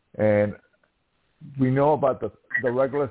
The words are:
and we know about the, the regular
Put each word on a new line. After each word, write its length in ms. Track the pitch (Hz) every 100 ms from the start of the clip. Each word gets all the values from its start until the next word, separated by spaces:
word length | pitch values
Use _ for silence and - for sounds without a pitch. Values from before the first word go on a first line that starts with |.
| _ -
and 360 | 107 104 104 98 _ _ _ _ _ _ _ _ 147 135
we 120 | 131
know 220 | 131 143
about 280 | 147 135 120
the, 100 | 107 - _ -
the 100 | 127
regular 380 | 123 135 143 139